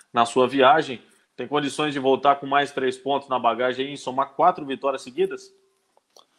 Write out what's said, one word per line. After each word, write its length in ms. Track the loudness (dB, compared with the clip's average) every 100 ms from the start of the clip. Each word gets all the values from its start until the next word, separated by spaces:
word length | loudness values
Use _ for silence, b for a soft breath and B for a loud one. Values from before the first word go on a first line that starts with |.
| b
na 120 | 0
sua 220 | 2 4 2
viagem. 540 | 6 6 6 2 -10 b b b -14
Tem 100 | -4
condições 460 | -4 -4 -4 -4
de 60 | 0
voltar 380 | 0 2 2 0
com 100 | 2
mais 240 | 0 0
três 260 | -2 -4 -4
pontos 320 | -4 -4 -2
na 100 | 0
bagagem 540 | 0 0 -2 -2 -6
e 60 | -8
somar 320 | -8 -4 -4
quatro 300 | 0 0 0
vitórias 380 | -8 -6 -4 -6
seguidas? 500 | -10 -4 -4 -4 -16 _ _ _ _ _ _ _ b